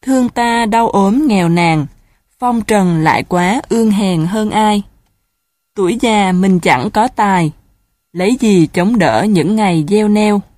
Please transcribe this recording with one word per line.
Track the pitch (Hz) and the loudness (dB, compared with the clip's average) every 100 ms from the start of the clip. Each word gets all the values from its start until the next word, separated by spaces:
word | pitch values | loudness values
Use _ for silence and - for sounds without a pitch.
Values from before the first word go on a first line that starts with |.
Thương | - 262 240 | -2 -2 0
ta | - 240 233 233 | -2 -2 -2 0
đau | 226 233 | 0 0
ốm | 202 196 233 302 | 0 0 0 0
nghèo | 202 170 | 0 0
nàn, | 170 170 156 143 - _ _ _ _ | 2 2 0 -4 -10 _ _ _ _
phong | 247 233 | -4 -4
trần | 214 214 185 165 | -2 0 2 0
lại | 160 127 | 0 0
quá | - 180 180 233 - | -2 -2 0 -2 -2
ương | 233 226 | 0 0
hèn | 202 196 175 160 | 0 0 -2 -2
hơn | 220 214 | -2 -2
ai. | 208 214 208 202 _ _ _ _ _ _ _ _ | 0 0 0 -4 _ _ _ _ _ _ _ _
Tuổi | - 185 226 | -4 -2 0
già | 233 214 196 | 0 0 0
mình | 180 196 185 | 0 2 0
chẳng | 180 131 131 | 0 -2 -2
có | - 240 | -2 -2
tài, | - 208 185 160 - _ _ _ _ _ | 0 0 0 -2 -6 _ _ _ _ _
lấy | 170 185 254 | -4 -2 0
gì | 226 196 156 | 2 4 2
chống | - 180 233 | 0 0 0
đỡ | 160 110 190 | 0 0 0
những | 196 151 220 | 0 0 0
ngày | 208 170 151 | 0 0 0
gieo | 208 214 | 0 2
neo. | 208 214 208 - | 2 2 0 -4